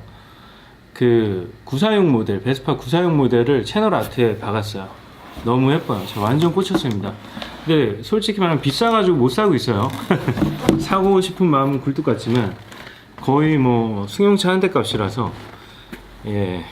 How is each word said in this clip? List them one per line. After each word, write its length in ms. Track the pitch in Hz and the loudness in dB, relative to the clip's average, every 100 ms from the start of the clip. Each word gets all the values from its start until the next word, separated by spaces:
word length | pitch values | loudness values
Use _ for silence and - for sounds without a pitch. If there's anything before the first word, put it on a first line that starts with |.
| - - - - - - - - - | -12 -20 -20 -20 -20 -20 -20 -20 -14
그 600 | - 123 117 107 95 87 - | 0 4 4 2 -2 -6 -14
구사육 420 | - 131 214 214 180 | -6 0 2 4 4
모델, 360 | 120 107 98 | 4 2 -2
베스파 340 | 123 135 - 143 | -2 -2 -2 -4
구사육 360 | 123 160 175 151 | 0 0 2 4
모델을 480 | 127 120 120 139 | 4 4 4 2
채널 300 | 107 208 214 | 0 0 2
아트에 440 | 160 107 - 117 101 | 0 -2 0 0 0
박았어요. 500 | 110 107 104 98 95 - - - - - 117 | -4 -4 -4 -8 -12 -16 -20 -20 -20 -8 -2
너무 260 | 127 131 | 2 2
예뻐요. 320 | 156 - 107 95 | 0 -2 -6 -6
제가 140 | 110 | -4
완전 320 | 104 143 170 | 0 2 2
꽂혔습니다. 600 | 165 190 175 139 101 95 104 - - - - - | 0 -2 -2 -2 -4 -6 -10 -14 -14 -14 -10 0
근데 360 | 160 117 104 | 2 2 -2
솔직히 360 | 117 214 208 202 | -2 -2 -2 0
말하면 220 | 180 147 | 0 0
비싸가지고 540 | 139 135 233 226 185 165 | 0 0 2 2 2 4
못 120 | 123 | 2
사고 240 | 165 214 135 | 2 2 2
있어요. 340 | - 101 123 - - - - 123 | 0 0 0 -4 -2 -2 -2 -2
<laughs> 440 | - - - - | -2 -2 0 2
사고 420 | - 196 190 196 | 2 0 4 2
싶은 260 | 185 185 180 | 2 0 2
마음은 340 | 139 135 139 | 2 2 0
굴뚝 220 | 139 135 147 | -4 -2 -2
같지만 500 | 107 - 123 101 98 - - - - - - | -2 0 0 0 -4 -16 -20 -20 -20 -20 -8
거의 360 | - 139 156 156 | 0 2 4 2
뭐 500 | 127 120 113 104 101 | 2 2 0 -4 -6
승용차 420 | - 202 196 180 | 0 2 4 2
한 80 | 185 | 2
대 100 | 185 | 2
값이라서, 600 | 156 107 117 98 110 101 - - - - - - - - - 107 | 0 -2 -2 -2 -2 -6 -6 -16 -20 -20 -20 -20 -20 -20 -14 -6
예, 380 | 104 95 90 82 | -4 -2 -4 -10